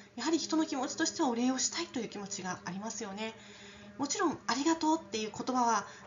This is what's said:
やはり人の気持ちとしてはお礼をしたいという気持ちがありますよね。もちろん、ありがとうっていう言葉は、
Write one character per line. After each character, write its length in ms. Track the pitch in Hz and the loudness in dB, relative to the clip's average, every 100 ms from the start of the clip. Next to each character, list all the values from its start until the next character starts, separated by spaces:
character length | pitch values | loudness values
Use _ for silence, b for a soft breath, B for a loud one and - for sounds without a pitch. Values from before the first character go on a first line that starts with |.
| B - | B -4
や 80 | 254 | 2
は 60 | |
り 80 | 330 | 2
人 180 | - 311 | 4 2
の 100 | 311 | 2
気 100 | 277 | 2
持 100 | 285 | -2
ち 80 | - | 0
と 80 | 320 | 0
し 60 | |
て 120 | - | 2
は 60 | 294 | 2
お 60 | 233 | 4
礼 160 | 247 | 2
を 80 | 262 | 2
し 120 | - | 0
た 120 | - | -2
い 40 | 339 | -6
と 140 | 254 | -4
い 60 | 226 | -6
う 20 | |
気 100 | 208 | -6
持 80 | 196 | -8
ち 160 | - | -6
が 180 | 185 180 - | -6 -6 -6
あ 60 | |
り 80 | 185 | -6
ま 120 | 220 | -6
す 120 | - | -6
よ 100 | 214 | -6
ね。 220 | 196 220 220 B B B B B - | -4 -6 -8 B B B B B -4
も 80 | 277 | -2
ち 120 | 415 | 2
ろ 120 | 359 | 2
ん、 80 | 220 - | 0 0
あ 80 | 240 | 2
り 100 | 294 | 4
が 120 | 320 | 4
と 180 | 311 320 | 4 4
う 60 | |
っ 40 | - | 2
て 140 | 220 | -4
い 80 | 214 | -4
う 40 | |
言 240 | - 240 254 | -4 0 4
葉 120 | 233 | 4
は、 200 | 220 196 B | 4 0 B